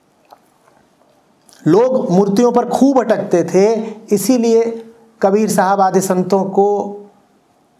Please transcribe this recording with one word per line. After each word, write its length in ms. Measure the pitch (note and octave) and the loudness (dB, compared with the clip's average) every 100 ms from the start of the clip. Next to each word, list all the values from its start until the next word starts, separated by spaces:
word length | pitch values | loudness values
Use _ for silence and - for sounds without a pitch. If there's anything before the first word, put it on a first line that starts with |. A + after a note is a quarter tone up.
| _ _ _ - _ _ _ _ _ _ _ _ _ _ _ _ D#3 | _ _ _ -20 _ _ _ _ _ _ _ _ _ _ _ _ 0
लोग 440 | F3+ B3+ C4 - | 2 2 0 0
मूर्तियों 420 | F3 G3+ G3+ A#3+ | 0 0 2 2
पर 160 | A#3+ A#3+ | 0 -2
खूब 300 | - C4+ C#4 | 2 2 2
अटकते 460 | D#4+ G3+ G3+ F3 | 0 -2 0 -2
थे, 300 | D#3+ F#3 G#3 A3+ A3 - - | 0 2 2 0 -6 -12 -4
इसीलिए 800 | G3+ - B3+ A#3 A3+ A3+ - - - _ _ | -4 0 0 2 0 0 -6 -14 -20 _ _
कबीर 280 | G3 G3+ G#3 | 0 0 0
साहब 300 | F#3 F#3 G3 | 0 0 0
आदि 200 | F#3+ F#3 | 0 0
संतों 440 | F#3 F#3 F3+ G3 | 0 -2 0 -2
को 520 | F#3+ G3 G3+ G3+ G3+ - - _ _ _ _ _ _ _ | 0 0 0 -2 -6 -12 -20 _ _ _ _ _ _ _